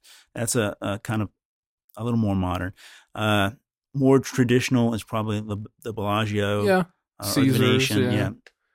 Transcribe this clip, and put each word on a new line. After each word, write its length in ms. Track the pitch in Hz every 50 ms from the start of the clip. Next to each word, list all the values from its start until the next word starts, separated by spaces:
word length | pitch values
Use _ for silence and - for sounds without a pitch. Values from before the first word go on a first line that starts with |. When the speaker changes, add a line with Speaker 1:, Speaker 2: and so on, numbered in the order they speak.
| _ - - - _ _ -
Speaker 1:
that's 220 | 123 113 - -
a, 200 | 123 104 101 - -
a 180 | - 104 101 107
kind 220 | - - 110 110
of 80 | 104 - _ _ _ _ _ _ _ _ _ _ _ _ _
a 60 | 107 113
little 160 | 120 117 117
more 160 | 107 98 98
modern. 380 | 95 92 90 90 92 90 95 - - - - - - _ _ -
Uh, 360 | 107 107 107 104 104 98 98 - - _ _ _ _ _ _ -
more 260 | 139 131 131 135 131
traditional 760 | - - - 135 123 113 120 123 - - 131 120 117 117 117
is 100 | 101 -
probably 360 | - 117 110 107 110 104 104
the, 180 | 107 107 101 104 107 - _ _ -
the 100 | 117 101
Bellagio, 680 | 110 101 101 101 110 110 104 104 104 101 101 104 104 104
Speaker 2:
Yeah. 120 | 196 185
Speaker 1:
uh, 60 | 185 175 - _ _ _ _ _ -
or 40 | -
the 40 | -
Speaker 2:
Caesars, 260 | - 143 131 135 - - 127 127 127 131 131
Speaker 1:
Venetian, 140 | 131 - 131 123
Speaker 2:
yeah. 80 | -
Speaker 1:
yeah. 180 | - 101 95 98 - - - - _ _ _ _